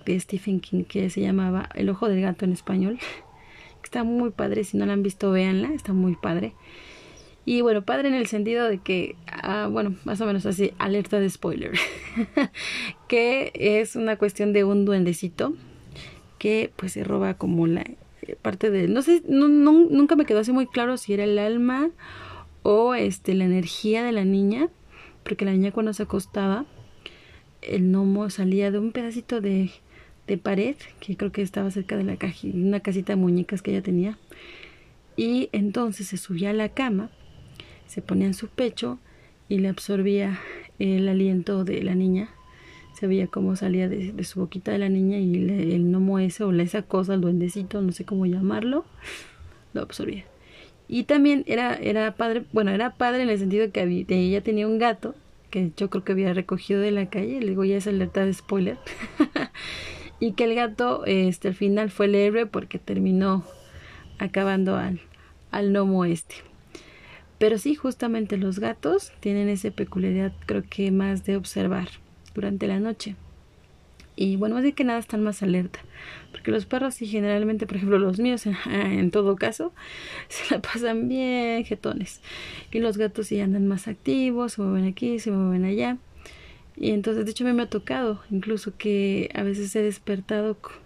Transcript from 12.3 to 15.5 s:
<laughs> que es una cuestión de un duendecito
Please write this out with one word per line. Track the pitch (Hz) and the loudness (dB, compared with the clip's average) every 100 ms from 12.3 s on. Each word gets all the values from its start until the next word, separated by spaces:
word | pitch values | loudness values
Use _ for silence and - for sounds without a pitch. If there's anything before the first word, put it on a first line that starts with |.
| - | 0
<laughs> | 262 - - - 233 - - | 0 -2 -10 -8 -8 -12 0
que | 240 233 269 - - | 2 4 2 -2 0
es | 208 214 220 240 | 2 4 2 -2
una | 220 208 | -2 2
cuestión | 208 - 208 | 0 2 2
de | 202 | 4
un | 196 202 202 | 4 4 4
duendecito | 196 175 170 180 - 254 | 4 2 0 -4 -4 -4